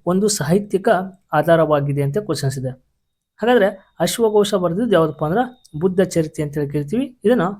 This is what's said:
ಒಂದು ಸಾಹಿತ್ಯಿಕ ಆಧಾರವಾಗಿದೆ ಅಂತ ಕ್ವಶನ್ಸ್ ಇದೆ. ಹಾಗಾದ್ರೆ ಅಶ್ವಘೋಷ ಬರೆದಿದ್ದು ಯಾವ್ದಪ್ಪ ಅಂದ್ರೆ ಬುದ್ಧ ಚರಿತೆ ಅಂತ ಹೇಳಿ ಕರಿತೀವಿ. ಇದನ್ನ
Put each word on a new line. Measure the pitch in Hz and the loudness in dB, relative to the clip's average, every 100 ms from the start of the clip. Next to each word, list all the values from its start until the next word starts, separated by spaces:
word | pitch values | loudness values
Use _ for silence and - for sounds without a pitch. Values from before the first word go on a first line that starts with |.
| 175 | -2
ಒಂದು | 185 208 | 0 0
ಸಾಹಿತ್ಯಿಕ | - 143 190 202 190 - 175 190 - _ | -2 0 0 0 -2 2 0 -2 -12 _
ಆಧಾರವಾಗಿದೆ | 151 156 165 156 147 143 143 | 0 4 4 4 2 0 -2
ಅಂತ | 139 143 | -2 -4
ಕ್ವಶನ್ಸ್ | - 151 135 135 | -4 -4 -4 -4
ಇದೆ. | 127 123 _ _ _ _ _ _ | -6 -10 _ _ _ _ _ _
ಹಾಗಾದ್ರೆ | 226 247 285 302 _ - | 2 4 2 0 _ -4
ಅಶ್ವಘೋಷ | 170 - 226 208 202 | -4 0 2 2 2
ಬರೆದಿದ್ದು | 196 180 170 240 | 0 -2 -2 0
ಯಾವ್ದಪ್ಪ | 180 160 143 151 | 2 2 0 -2
ಅಂದ್ರೆ | 202 247 - _ 151 | 0 -2 -6 _ -4
ಬುದ್ಧ | 190 185 | -2 0
ಚರಿತೆ | 180 175 156 - | 0 0 -2 -4
ಅಂತ | 147 | -6
ಹೇಳಿ | 151 143 | -4 -4
ಕರಿತೀವಿ. | 143 143 226 285 - | -4 -4 -4 -4 -4
ಇದನ್ನ | 202 247 170 | 0 2 0